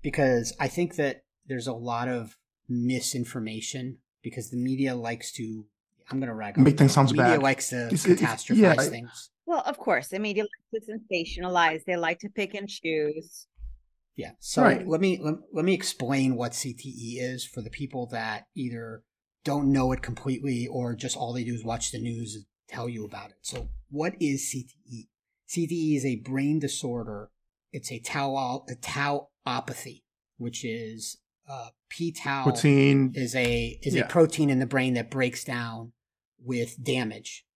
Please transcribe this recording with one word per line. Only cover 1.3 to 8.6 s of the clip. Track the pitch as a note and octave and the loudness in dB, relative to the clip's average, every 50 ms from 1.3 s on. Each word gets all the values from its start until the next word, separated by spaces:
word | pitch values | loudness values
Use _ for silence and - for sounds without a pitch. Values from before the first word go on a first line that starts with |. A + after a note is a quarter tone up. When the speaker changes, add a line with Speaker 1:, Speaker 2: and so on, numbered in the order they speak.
| _ _ _ | _ _ _
Speaker 1:
there's | - C3+ B2 A2+ | -8 -8 -6 -4
a | C3+ A#2+ | -6 -6
lot | A#2 A#2+ A#2+ A#2 A#2 B2 | -6 -4 -4 -2 -2 -2
of | B2+ B2+ A#2+ A2+ G2+ - _ _ _ _ _ _ - | -2 -2 -4 -6 -8 -14 _ _ _ _ _ _ -4
misinformation | B2 A#2+ A#2+ B2 C3 B2 - - - B2 A#2 A#2 - C3 A2 G#2+ A2 A2 - - - C3 B2 C3 B2 - _ _ _ _ _ | -2 0 0 0 0 0 -2 -2 -4 -4 -6 -4 -6 -6 -6 -6 -6 -8 -8 -8 -8 -8 -8 -10 -12 -14 _ _ _ _ _
because | A#2+ - B2+ A2 - | -10 -8 -8 -10 -6
the | A#2+ | -4
media | B2 B2 C3 C3+ C3 C#3 C3 B2+ | -2 -2 0 0 0 0 0 0
likes | A#2+ A#2 A#2 A#2 A#2 - - - | -2 -4 -4 -6 -6 -8 -12 -8
to, | - A2+ A2 A2 A2 G#2 _ _ _ _ _ _ _ _ - | -8 -8 -8 -8 -10 -12 _ _ _ _ _ _ _ _ -4
I'm | C3+ C3+ | -4 -2
gonna | C3 A#2+ A2+ | -2 -2 -4
rag | A2 G#2+ G2+ - | -6 -8 -2 6
on | D#3 C3 | 8 8
Speaker 2:
Make | D3 C#3+ | 8 10
things | - C#3+ C3 | 10 8 8
Speaker 1:
the | - | 10
Speaker 2:
sound | C#3+ C3+ B2 | 8 6 8
Speaker 1:
media | D3 D3 B2 | 6 6 6
Speaker 2:
bad. | A#2+ A#2+ D3 C3+ | 8 6 6 6
Speaker 1:
likes | C3+ C3+ - - - | 4 2 2 -2 -4
to | B2+ B2 A#2+ A#2+ | -4 -4 -2 0
Speaker 2:
It's, | C3 D#3 - | 0 2 6
it's, | F#3+ F3 - | 6 6 6
Speaker 1:
catastrophize | - A#2+ A2 - - - - | 6 0 0 -2 0 4 6
Speaker 2:
yeah. | A3 | 8